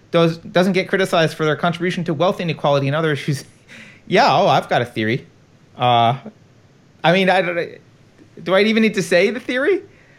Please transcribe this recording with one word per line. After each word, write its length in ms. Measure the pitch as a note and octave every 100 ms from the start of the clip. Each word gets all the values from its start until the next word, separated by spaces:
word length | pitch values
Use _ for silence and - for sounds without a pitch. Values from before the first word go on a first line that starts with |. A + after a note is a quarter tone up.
| _
does, 280 | E3+ E3+ E3
doesn't 340 | - E3 F#3
get 160 | F#3 F#3
criticized 480 | G3 F#3 F3+ D#3+ -
for 80 |
their 120 | D#3 C#3+
contribution 480 | F3 E3 F3 F3
to 100 | E3+
wealth 260 | D3 F3+ G3+
inequality 460 | F3+ D3 D3+ C#3+ C#3
and 80 | D3
other 160 | D#3+
issues?" 320 | C#3+ - C3+ -
<laughs> 40 | _ _ - - - -
Yeah, 240 | F#3 B3+
oh, 120 | C#3+ E3+
I've 240 | C#3+ -
got 100 | D3
a 60 | A#2
theory. 400 | - A2 C3 - _ _ _ _ -
Uh, 400 | B2 A#2+ A#2 C3+ - - _ _ _ _ _ _
I 80 | D#3
mean, 160 | F#3 F#3
I 140 | F#3
don't, 360 | F3 E3+ D#3+ - - _ _ _ - -
do 120 | E3
I 80 | F#3+
even 200 | G#3+ A3+
need 120 | A3
to 80 | G3
say 260 | F3+ F3 G3+
the 100 | B3+
theory? 440 | - B3+ C#4+ G4 - _ _